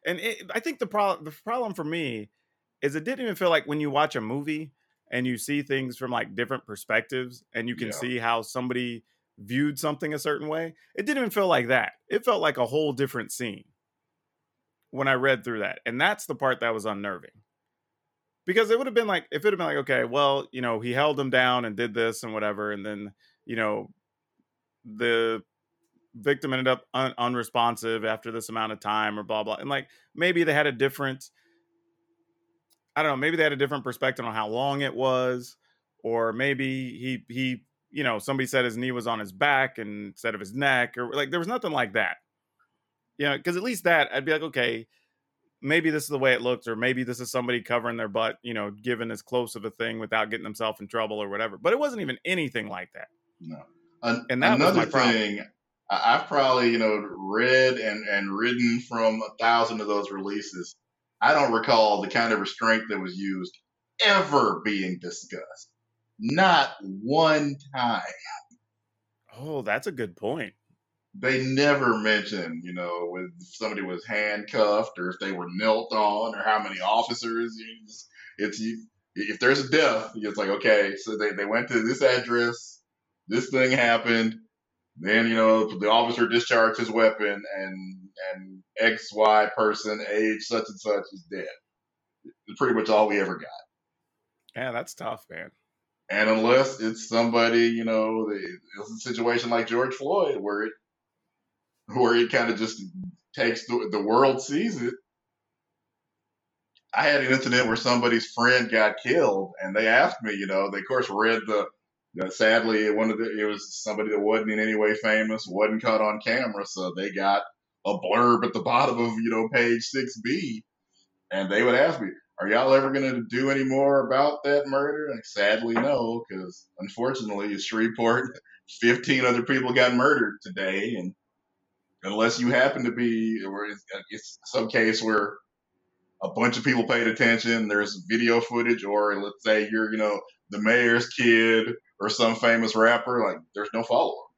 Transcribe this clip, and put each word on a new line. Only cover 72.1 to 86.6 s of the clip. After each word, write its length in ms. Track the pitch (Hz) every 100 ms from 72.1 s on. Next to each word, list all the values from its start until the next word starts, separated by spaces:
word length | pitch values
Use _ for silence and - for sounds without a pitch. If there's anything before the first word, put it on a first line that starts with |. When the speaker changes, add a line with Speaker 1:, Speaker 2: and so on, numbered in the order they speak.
| 107 101 104 82 80
Speaker 2:
you 80 | 90
know, 340 | 90 87 87 87
when 240 | 92 90 85
somebody 420 | - - 110 104
was 240 | 98 90 -
handcuffed 920 | 107 104 104 104 110 104 104 107 -
or 100 | 90
if 100 | 90
they 120 | 98
were 160 | 92 90
knelt 420 | 90 110 110 113
on 440 | 113 104 104 113 110
or 80 |
how 180 | 110 107
many 180 | 101 95
officers. 760 | 95 110 120 117 117 113 117 110
You 280 | 113 113 107
just, 200 | 113 - - - -
it's, 220 | 104 -
you, 260 | 113 117 - _ _ 90
if 240 | 104 107
there's 200 | 123 143
a 100 | 131
death, 400 | 156 143 110 - 113
it's 220 | 104 101
like, 120 | 98
"Okay, 460 | 101 113 104 98 98
so 200 | 113 107
they, 140 | 107
they 140 | 98 101
went 220 | 113 117
to 120 | 117
this 220 | 110 131
address, 800 | 135 127 120 120 120 120 - - _ _ _ _ -
this 220 | 113 127
thing 220 | 135 127
happened, 640 | 131 120 117 117 117 113 - _ _ _ _ _ -
then, 300 | 90 110 113
you 60 | 113
know, 440 | 110 110 107 95
the 100 | 104
officer 360 | 113 117 120 113
discharged 520 | 117 117 120